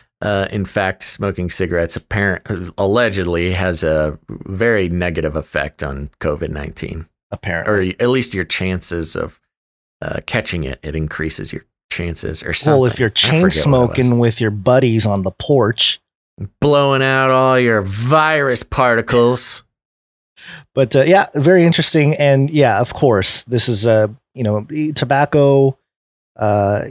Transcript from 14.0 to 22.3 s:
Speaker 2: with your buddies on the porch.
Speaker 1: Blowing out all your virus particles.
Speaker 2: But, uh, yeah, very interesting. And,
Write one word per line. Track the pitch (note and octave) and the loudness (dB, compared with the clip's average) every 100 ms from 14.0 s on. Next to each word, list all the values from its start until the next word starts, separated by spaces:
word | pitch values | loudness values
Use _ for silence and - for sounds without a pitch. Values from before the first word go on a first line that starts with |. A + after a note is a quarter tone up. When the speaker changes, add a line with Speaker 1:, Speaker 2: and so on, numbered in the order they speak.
| B2 A#2+ | 2 4
Speaker 2:
with | A#2 - | 2 0
your | A2 | -2
buddies | G#2 F#2+ B2+ C3 A2+ G#2+ | 0 2 4 4 2 0
on | G2 | 0
the | F#2 | -2
porch. | - - C#3 G#2+ - - - _ _ _ - G#2 - | -4 0 2 2 2 -2 -2 _ _ _ -14 -14 -2
Speaker 1:
Blowing | D3 C#3+ C#3 C3+ | 2 2 2 2
out | C3+ C3+ C3 | 2 2 2
all | C3 C3 B2+ | 4 4 4
your | A#2+ G#2+ | 2 0
virus | F#2+ G2 A#2+ D#3 D#3 D#3 C3+ A#2+ | -2 -4 2 2 2 0 0 -2
particles. | - - B2+ A2+ A2+ A#2+ A#2+ B2 - - - _ _ _ _ _ _ _ - - - | -4 0 2 2 2 2 2 2 -2 -4 -8 _ _ _ _ _ _ _ -20 -20 -6
Speaker 2:
But, | - B2+ C3+ | -2 2 4
uh, | |
yeah, | C#3+ F#3+ - D3 | 4 4 2 0
very | C#3+ F#3 E3+ | 4 6 4
interesting. | E3+ C#3+ D#3+ D3 D3 | 2 0 2 2 2
And, | C#3+ | 2